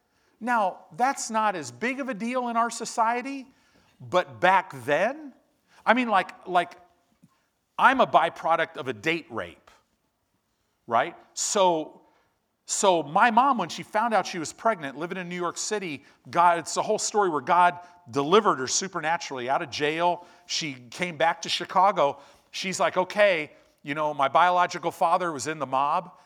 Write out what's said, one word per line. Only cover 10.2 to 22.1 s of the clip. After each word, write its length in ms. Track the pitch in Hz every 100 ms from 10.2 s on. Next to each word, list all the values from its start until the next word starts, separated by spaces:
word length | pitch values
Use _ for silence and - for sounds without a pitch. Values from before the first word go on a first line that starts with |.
| _ _ _ _ _ _ -
right? 280 | 117 160 - _
So, 680 | - - 208 185 160 151 - _ _ _ _ _ _
so 380 | - - 202 170
my 280 | 143 180 240
mom, 280 | 220 277 240
when 100 | 170
she 140 | -
found 320 | - 220 233
out 120 | 214 175
she 120 | 185
was 160 | 147
pregnant, 420 | - 226 202 139 131
living 220 | 170 185
in 100 | 175
New 80 | 180
York 220 | 175 -
City, 460 | - 214 185 135 _ _ 135
God, 280 | 151 175 170
it's 140 | 151
the 100 | 185
whole 160 | 151 214
story 300 | - 214 190
where 140 | 147
God 360 | 127 175 180 175 - - -
delivered 480 | 131 143 202 202 143
her 80 | 127
supernaturally 840 | - 190 175 156 170 - 131 120
out 140 | 147
of 80 | 156
jail. 560 | 107 147 160 175 170 - - -
She 280 | - 156 131 123
came 260 | - 180 151
back 260 | 160 170
to 60 | 165
Chicago. 720 | - 175 190 196 185 143